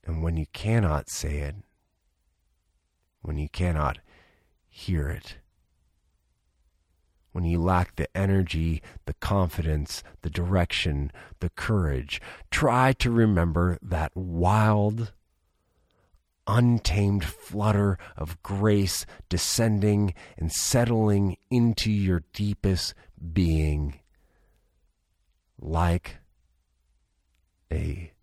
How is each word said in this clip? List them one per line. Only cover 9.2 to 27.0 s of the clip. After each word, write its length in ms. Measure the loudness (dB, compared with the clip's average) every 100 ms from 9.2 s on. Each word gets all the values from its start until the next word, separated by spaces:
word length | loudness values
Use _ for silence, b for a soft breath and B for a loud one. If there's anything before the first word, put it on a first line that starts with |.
| -2 0 0 -2 -2 -2 -4 -10 B B
the 80 | -6
direction, 840 | -4 0 2 2 0 -2 -2 -4 B B -8
the 80 | -8
courage, 720 | -6 -2 0 2 -2 -4 -10 B B -6
try 440 | 0 2 4 4
to 180 | 4 2
remember 680 | 4 4 4 2 2 0 0
that 340 | -4 -2 -2 -4
wild, 960 | -6 2 4 4 4 4 2 -2 -8 -10 _ _ _ _ _ _ _ _ _ _ _ _ -2
untamed 800 | 2 4 2 0 2 2 0 -4
flutter 720 | -10 -10 -2 2 2 2 0 B -12
of 260 | -10 -10
grace 640 | -8 0 2 4 2 -4 -10 B -6
descending 840 | -4 -2 0 2 2 2 2 0 -2 B -6
and 160 | -6
settling 840 | -4 0 2 2 2 2 2 2 -2 _
into 400 | 0 2 0 0
your 300 | 0 2 0 -2
deepest 640 | -6 -4 0 0 0 -4 -10 b -16 -4
being 680 | 0 2 4 2 0 -4 -8 _ _ _ _ _ _ _ _ _ _ _ _ _ _ _ -16
like 600 | -4 0 2 0 -4 -20 _ _ _ _ _ _ _ _